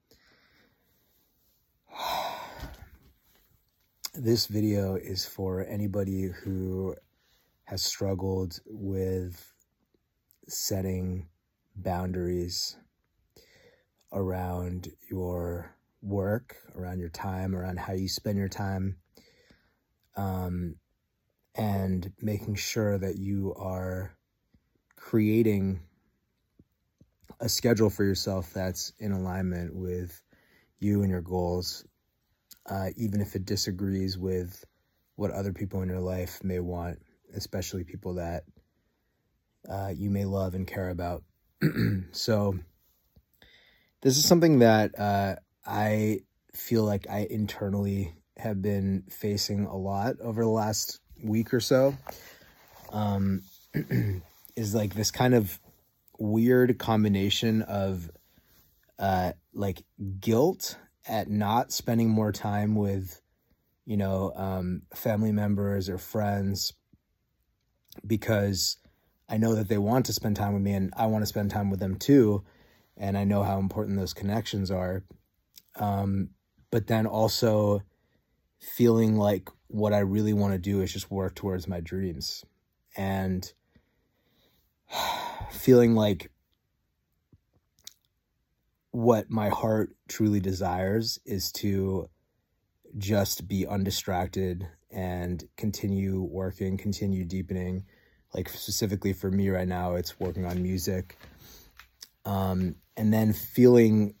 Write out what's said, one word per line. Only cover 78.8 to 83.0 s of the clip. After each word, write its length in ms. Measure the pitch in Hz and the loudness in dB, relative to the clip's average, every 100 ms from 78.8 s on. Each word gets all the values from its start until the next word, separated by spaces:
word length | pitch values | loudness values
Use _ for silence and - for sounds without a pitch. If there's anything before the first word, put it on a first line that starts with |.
| 120 113 110 107 | 6 8 6 6
like 320 | 104 95 - - - | 4 2 -2 -16 -10
what 260 | 107 104 | -2 2
I 60 | 104 | 4
really 340 | 98 104 107 | 4 2 4
want 200 | 104 101 | 4 2
to 60 | 95 | 0
do 220 | 92 98 | 0 0
is 100 | 92 | 0
just 200 | 95 - | -4 -6
work 240 | 98 92 - | -4 -4 -4
towards 320 | 101 92 95 | -4 -4 -4
my 120 | 90 | -6
dreams, 640 | 82 92 95 80 - - - _ _ _ _ | -6 -4 -4 -4 -8 -10 -16 _ _ _ _
and 560 | - | -6